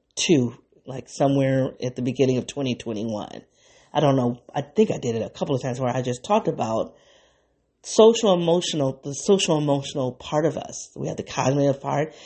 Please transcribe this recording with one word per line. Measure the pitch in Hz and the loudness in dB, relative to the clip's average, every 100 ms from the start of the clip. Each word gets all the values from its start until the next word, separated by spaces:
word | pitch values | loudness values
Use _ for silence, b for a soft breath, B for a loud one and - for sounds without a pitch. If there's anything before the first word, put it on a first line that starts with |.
| _ - | _ -6
two, | - 151 120 - _ _ - | 2 4 2 -4 _ _ -14
like | 131 - | -14 -14
somewhere | - 139 139 135 135 131 - | 0 2 2 2 2 0 -4
at | 123 123 | -8 -4
the | |
beginning | 127 123 131 127 | -4 2 2 2
of | - | -2
twenty | - 127 117 | -6 -4 -4
twenty-one. | 117 104 117 104 - - - b b b b | -6 -6 -4 -6 -8 -14 -20 b b b b
I | 151 | 0
don't | 147 135 | 2 4
know. | 123 123 - 151 | 0 -4 -8 -8
I | |
think | 135 - 214 | -4 0 2
I | 156 | 0
did | 120 113 | -4 -4
it | |
a | 98 | -6
couple | - 165 131 | -6 -4 -2
of | |
times | 135 123 | -2 -2
where | 127 127 | -2 -2
I | |
just | 127 123 | -4 -6
talked | - 214 208 | 0 0 0
about | 113 110 226 - b b b b b b b _ _ | -4 -4 -2 -4 b b b b b b b _ _
social | - - 220 226 214 | -2 6 6 6 2
emotional, | 180 170 175 175 160 135 135 | 2 4 0 0 -2 -2 -2
the | 143 | -10
social | 139 - 196 196 156 | -6 2 2 4 0
emotional | 147 143 139 147 127 | 2 0 -2 -4 -4
part | 123 - 151 160 | -6 -4 0 0
of | - | -2
us. | - - - 139 | -10 -14 -16 -10
We | 139 | -8
have | - | -8
the | |
cognitive | - - 131 143 139 135 | -6 -2 0 2 2 0
part | 139 143 156 B | -2 -2 -4 B